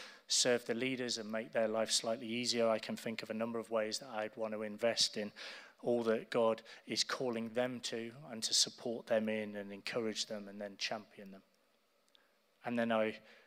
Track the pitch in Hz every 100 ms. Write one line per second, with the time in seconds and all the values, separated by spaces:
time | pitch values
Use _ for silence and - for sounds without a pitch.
0 | - - - - 127 120 - 113 131 127
1 | 123 113 107 110 117 120 110 110 110 -
2 | 117 117 117 120 120 117 113 110 - 110
3 | 120 110 110 110 117 117 107 113 107 107
4 | 135 110 107 - 110 107 107 104 117 110
5 | - 110 104 - - - - - 127 120
6 | 113 110 - 123 113 110 - - - 110
7 | - - 131 117 113 113 127 123 - 117
8 | 113 120 151 113 - - - - 123 113
9 | - 113 110 110 104 104 101 101 - 127
10 | 110 104 - 107 101 101 101 98 - 113
11 | 101 - 98 95 - _ _ _ _ _
12 | _ _ _ _ _ _ 123 120 117 113
13 | 107 107 - -